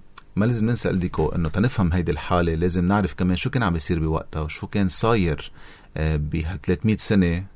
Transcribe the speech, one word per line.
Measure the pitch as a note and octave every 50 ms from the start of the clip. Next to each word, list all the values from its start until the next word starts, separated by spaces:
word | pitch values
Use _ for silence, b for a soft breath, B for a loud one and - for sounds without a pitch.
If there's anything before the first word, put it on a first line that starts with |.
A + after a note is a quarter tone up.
| - - - - - - -
ما | F#2 G#2
لازم | B2 A#2+ A2+ G#2+
ننسى، | A#2 A#2+ A2+ - F#2
قلديكو، | F#2 F#2 E2+ F2+ - - D#2 D2
إنه | - F#2 E2+ D#2
تنفهم | - F2+ G#2+ B2+ - - F#2+ E2+ E2+
هيدي | F2+ E2+ F2
الحالة | D#2+ D2 - - F2+ F2 F2 E2 D#2+
لازم | D#2+ F2 F2+ E2+ F2+ F2 F2+
نعرف | G2+ G#2+ G2 F2 -
كمان | - F#2 F2+ F2+
شو | F2 - B2+
كان | - B2+ A#2
عم | F#2 E2+
بيصير | E2 - - F2 D#2+
بوقتها، | D#2 D#2 D#2+ D#2 - - - D#2+
وشو | D2+ D2+ - - G#2 -
كان | - G#2 G2 F2+
صاير، | - - - A2+ A#2+ A2 F2+ E2 D2+ - - - B B B B B B B B - D#2+
آه، | D#2 D#2 D#2
بهال | D2 D2+ D2+ D#2 D#2+ D#2 E2 F#2 D#2
ثلاثمية | - - F2+ - - A2 G#2+ G2+
سنة، | - - A2 G2 F2+ E2+ E2 F2 F#2+ - -